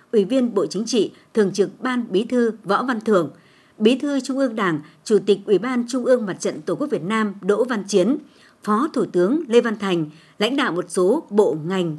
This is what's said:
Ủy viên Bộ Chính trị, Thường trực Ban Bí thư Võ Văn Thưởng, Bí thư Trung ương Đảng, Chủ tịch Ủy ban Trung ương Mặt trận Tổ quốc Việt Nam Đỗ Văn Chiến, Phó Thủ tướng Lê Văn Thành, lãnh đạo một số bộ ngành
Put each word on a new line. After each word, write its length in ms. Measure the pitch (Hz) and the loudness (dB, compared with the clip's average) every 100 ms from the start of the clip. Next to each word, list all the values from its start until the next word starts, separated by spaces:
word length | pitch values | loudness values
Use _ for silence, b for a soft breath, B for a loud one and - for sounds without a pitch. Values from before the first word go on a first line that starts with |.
| b | b
Ủy 120 | 214 | 0
viên 300 | 190 262 240 | 2 0 0
Bộ 120 | 196 202 | 0 -2
Chính 180 | 185 220 | -4 -2
trị, 240 | 240 170 B B | 0 -2 B B
Thường 180 | 226 196 | 0 0
trực 280 | 202 185 - | 0 -2 -2
Ban 240 | 254 247 233 | -4 -4 -2
Bí 140 | 185 | -2
thư 280 | 233 247 233 - | 0 0 0 -2
Võ 180 | 165 202 | -4 -2
Văn 180 | 247 226 | -2 -4
Thưởng, 300 | 214 196 143 b b b b - | 2 2 2 b b b b 0
Bí 200 | 220 262 | 2 2
thư 220 | 294 277 | 0 -2
Trung 180 | 262 262 | -2 -2
ương 180 | 269 220 | -2 0
Đảng, 240 | 190 151 B B | -2 -2 B B
Chủ 140 | - 208 202 | 0 0 2
tịch 120 | 202 196 | 0 2
Ủy 120 | 185 | 0
ban 260 | 247 247 240 | 2 -2 -2
Trung 160 | 254 | -2
ương 220 | 240 247 202 | 2 2 0
Mặt 100 | 156 | -4
trận 200 | 190 151 | -6 -6
Tổ 140 | 156 | -6
quốc 120 | 165 294 | -4 -4
Việt 160 | 185 | -4
Nam 320 | 165 220 214 196 | -2 -2 -2 -2
Đỗ 240 | 185 208 | -2 0
Văn 200 | 247 220 | 0 -2
Chiến, 320 | 190 196 180 294 B B B B | 0 2 2 0 B B B B
Phó 240 | - 214 311 | -2 -2 0
Thủ 120 | 262 | -2
tướng 380 | 180 175 180 311 277 | -2 0 2 0 2
Lê 120 | 233 | 2
Văn 180 | 233 214 | 2 -2
Thành, 280 | 196 175 151 B B B | -2 -2 -2 B B B
lãnh 180 | 214 277 | -2 0
đạo 160 | 233 | -2
một 120 | 165 175 | -2 -4
số 380 | - 180 294 - | 0 2 2 0
bộ 260 | 202 185 156 156 | 2 2 0 -2
ngành 320 | 190 170 | -2 -2